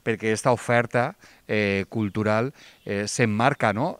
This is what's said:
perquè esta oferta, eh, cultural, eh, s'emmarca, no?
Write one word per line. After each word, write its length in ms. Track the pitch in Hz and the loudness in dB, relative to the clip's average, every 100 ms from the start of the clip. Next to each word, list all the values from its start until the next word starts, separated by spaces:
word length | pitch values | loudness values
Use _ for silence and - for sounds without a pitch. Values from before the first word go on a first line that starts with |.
perquè 280 | - 110 110 | -4 -2 0
esta 180 | 110 135 | 0 2
oferta, 640 | 120 - 120 117 120 131 - - - - | 0 2 0 2 0 -2 -4 -20 -16 -4
eh, 380 | 107 104 98 92 | 0 0 0 -2
cultural, 640 | 120 104 107 107 107 127 - - - | -4 -2 0 0 0 -2 -8 -20 -16
eh, 220 | - 101 104 | -6 -6 -4
s'emmarca, 640 | - 117 104 123 143 113 | 0 0 2 2 2 0
no? 260 | 101 160 - | 0 -2 -6